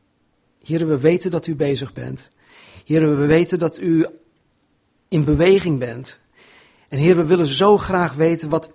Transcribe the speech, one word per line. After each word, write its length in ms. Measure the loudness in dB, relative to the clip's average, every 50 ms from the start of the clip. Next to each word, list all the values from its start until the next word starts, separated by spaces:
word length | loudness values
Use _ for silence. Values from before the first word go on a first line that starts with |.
| _ _ _ _ _ _ _ _ _ _ _ _ _
Heer, 240 | -6 -4 -2 -2 -2
we 120 | 0 0
weten 320 | 2 2 2 2 0 -4
dat 160 | -6 -4 -6 -6
u 80 | -6
bezig 380 | -4 -2 -2 -2 -4 -6 -10 -12
bent. 380 | -14 -12 -12 -12 -14 -16 _ _ _ _ _ _ -20 -20 -20 -20 -16 -6
Heer, 340 | -2 0 2 2 2 2 2
we 80 | 2
weten 340 | 2 2 2 2 0 -2 -2
dat 200 | -4 -4 -4 -4
u 260 | -2 0 0 0 0 -2 -6 -14 _ _ _ _ _ _ _ _ _ _ _ _ _ _ _ _ _ _
in 160 | -2 -2 0
beweging 560 | 0 0 2 4 4 4 2 2 0 -4 -4
bent. 400 | -4 -8 -10 -12 -16 -18 -20 -20 _ _ _ _ _ _ _ _ _ _ _ _ _ _
En 80 | -4 0
Heer, 180 | 2 4 4
we 100 | 4 2
willen 220 | 2 2 2 2 0
zo 300 | 0 2 4 4 4 4
graag 360 | 2 0 -2 -2 -2 -2 -2
weten 360 | 0 0 0 0 -2 -4 -4
wat 200 | -4 -4 -4 -8